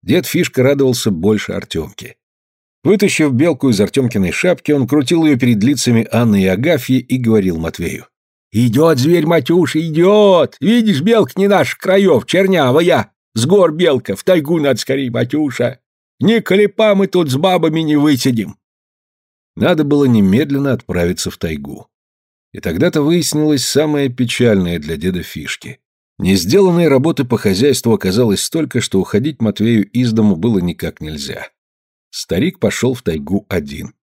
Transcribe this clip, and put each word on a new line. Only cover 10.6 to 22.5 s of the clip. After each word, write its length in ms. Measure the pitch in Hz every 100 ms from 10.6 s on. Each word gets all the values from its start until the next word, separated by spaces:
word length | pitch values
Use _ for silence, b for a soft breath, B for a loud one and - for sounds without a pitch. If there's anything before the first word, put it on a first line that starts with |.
Видишь, 420 | 160 240 220 156
белка 320 | 175 226 - -
не 100 | 202
наших 320 | 196 135 -
краев, 480 | - 190 196 131 -
чернявая! 880 | 175 190 185 131 135 175 151 104 _ _
С 120 | 110 139
гор 260 | 202 175
белка, 440 | 156 170 131 - 95
в 80 |
тайгу 340 | - 180 143 170
надо 200 | 143 117
скорей, 300 | - 135 131
Матюша! 720 | 117 120 147 147 123 120 - _ _ _ _
Не 220 | 180 226
колепа 540 | - 190 208 - 220
мы 140 | 196 196
тут 220 | 180 160
с 60 | 131
бабами 440 | 190 180 160 156
не 160 | 160 147
высидим!» 600 | 147 135 135 113 98 - _ _ _ _ _ _ _ _ _ -
Надо 280 | 120 170
было 200 | 143 147
немедленно 680 | 139 113 98 104 147 139 139
отправиться 580 | 120 - 87 87 90 -
в 60 | -
тайгу. 520 | 85 78 69 - - _ _ _ _ _ _